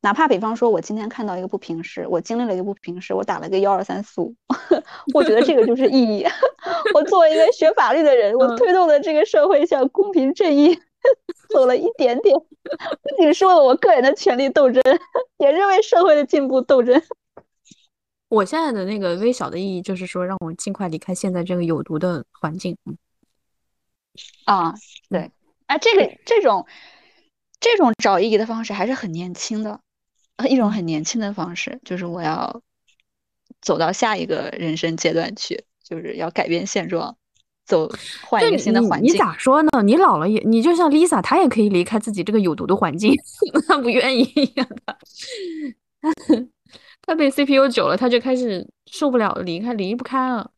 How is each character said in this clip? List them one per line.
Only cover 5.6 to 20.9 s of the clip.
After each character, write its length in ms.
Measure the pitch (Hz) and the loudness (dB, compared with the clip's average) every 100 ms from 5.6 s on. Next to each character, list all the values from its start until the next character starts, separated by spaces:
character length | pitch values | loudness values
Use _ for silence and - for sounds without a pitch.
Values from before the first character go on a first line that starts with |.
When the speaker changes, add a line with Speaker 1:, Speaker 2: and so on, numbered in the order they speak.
| 226 | 2
Speaker 1:
就 80 | |
是 140 | 247 262 | 2 2
意 300 | 269 233 208 | 2 2 0
义。 60 | - - - - | -4 -2 -2 -2
<laughs> 360 | 359 480 539 | -8 -4 0
我 80 | 392 | 2
作 160 | 302 381 | 4 4
为 120 | 320 | 4
一 20 | |
个 160 | 311 320 | 6 4
学 180 | - - | 4 2
法 200 | 440 - | 4 2
律 100 | 277 | 4
的 120 | 302 | 4
人， 180 | 254 208 | 4 4
Speaker 2:
<laughs> 20 | 233 | 2
嗯。 20 | |
Speaker 1:
我 180 | 262 233 | 2 2
推 160 | 466 | 2
动 140 | 370 339 | 4 4
的 140 | 294 | 4
这 120 | 415 | 2
个 120 | 302 415 | 0 2
社 220 | - 302 | 2 4
会 180 | 302 330 | 4 2
向 220 | 285 269 | 0 0
公 220 | - 403 | 0 0
平 200 | 359 269 | 2 0
正 200 | 349 381 | 0 2
义 240 | 285 294 339 _ _ 539 | 4 4 4 _ _ 0
<laughs> 340 | 508 - - _ | 0 -4 -20 _
走 120 | 370 254 | 2 2
了 100 | 254 | 2
一 100 | 339 466 | -2 0
点 220 | 254 240 | 0 2
点， 160 | 415 302 | 2 2
不 800 | _ _ - - - - 571 539 | _ _ -14 -12 -10 -10 -8 2
仅 140 | 320 | 4
是 140 | 339 381 | 4 6
为 60 | |
了 100 | 349 | 6
我 120 | 269 285 | 6 4
个 160 | 415 | 4
人 100 | 302 | 4
的 100 | 262 | 4
权 220 | 415 392 247 | 2 0 0
利 120 | 269 | 0
斗 200 | 277 269 | 2 4
争， 120 | 254 | 4
<laughs> 560 | 254 220 - - 508 _ | 4 2 0 -8 -8 _
也 160 | 277 | 2
是 120 | 311 403 | 4 2
为 140 | 381 | 2
社 240 | 440 349 | 2 4
会 100 | 359 | 4
的 100 | 294 | 4
进 220 | 285 311 269 | 2 0 2
步 120 | 262 | -2
斗 220 | 247 269 | 2 2
争。 180 | 240 254 - - _ - _ _ _ _ _ _ _ _ _ | 4 2 2 -20 _ -20 _ _ _ _ _ _ _ _ _
Speaker 2:
我 160 | 214 | 0
现 160 | 190 311 | 0 -2
在 100 | 320 | -4
的 140 | 220 | -4
那 140 | 185 208 | -6 -4
个 180 | 190 175 | -4 -2
微 160 | 226 | -2
小 180 | 247 147 | -2 -6
的 80 | - | -6
意 180 | 196 185 | -6 -6
义 60 | |
就 140 | 185 185 | -8 -8
是 100 | 180 | -8
说， 180 | 190 | -8
让 120 | 180 190 | -6 -6
我 120 | 165 | -10
尽 180 | 165 - | -10 -10
快 160 | 190 | -8
离 80 | 190 | -8